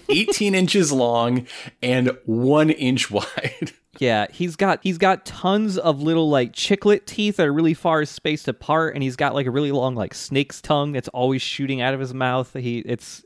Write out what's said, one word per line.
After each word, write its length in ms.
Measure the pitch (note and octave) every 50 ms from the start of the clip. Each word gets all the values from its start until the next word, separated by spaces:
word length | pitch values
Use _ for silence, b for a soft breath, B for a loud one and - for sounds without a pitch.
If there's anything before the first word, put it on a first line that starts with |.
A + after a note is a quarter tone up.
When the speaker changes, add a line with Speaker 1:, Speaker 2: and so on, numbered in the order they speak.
| -
Speaker 1:
<laughs> 60 | -
Speaker 2:
eighteen 460 | - - A3 G3+ G3 - G#3+ G3+ F#3+
inches 360 | F#3+ F#3 E3+ - G3+ F3+ D3
long 560 | C#3+ C3 B2 A#2+ A#2 A#2 A#2 A#2+ B2 B2+ B2 B B B B B B B -
and 340 | B2 B2+ C3 B2 B2+ B2 - -
one 460 | - A2 A#2 B2 C3 C#3+ D3+ D#3 D#3
inch 400 | D3+ - C3+ B2+ C3 B2+ - -
<laughs> 0 |
wide. 640 | G#2 G2+ - - - - - C3 - - F3 - - _ _ _ _ -
Speaker 1:
Yeah, 280 | C#3 B2 A2+ G#2+ G#2 - -
he's 240 | - F3 F3+ D#3
got, 240 | - G3 G3 E3+ - -
he's 140 | F#3+ F3+
got 300 | E3 G3 F#3+ F#3+ - -
tons 500 | - - - - F3+ F#3+ G#3 A3 G#3+ F#3
of 240 | F#3 - E3 D3 C3+ C#3+
little, 280 | D#3+ E3 E3 D#3+ D3+
like, 240 | D3 C3+ B2 A2+ -
chiclet 500 | - - - G3+ F#3+ - G#3 G#3 G3 -
teeth 320 | - - - G#3 G#3 G3+
that 100 | - F3+
are 60 | D3 C#3+
really 220 | D3+ E3 D#3+ D#3+
far 280 | - - F3 D#3+ D#3 D3+
spaced 420 | D3+ - - - D3+ D3+ D3+ - -
apart, 460 | A#2 - - - D3+ D#3+ D#3+ D#3 -
and 80 | C#3+ C#3
he's 140 | C3+ B2+
got, 180 | - D3+ C#3 A#2
like, 120 | C#3+ C3+
a 40 | B2+
really 200 | A#2 C#3 D3+ C#3+
long, 240 | C#3 C#3 B2 C3 B2+
like, 200 | A2+ G2+ - -
snake's 480 | - - - C#3 E3 C#3+ - - - -
tongue 300 | - D#3 D3 C#3+ D3 C#3+
that's 160 | C3 - -
always 340 | - B2+ B2+ C3 C3+ C3 -
shooting 400 | - - - C#3 C3 C3+ C3 A#2+
out 100 | C3 C3+
of 80 | C3
his 140 | C3+ B2+ B2+
mouth. 400 | C3 C3 B2+ B2 C3 B2+ - -
He, 240 | C3+ B2 B2 A#2 A#2
it's, 440 | - - A#2+ A2+ - - - - _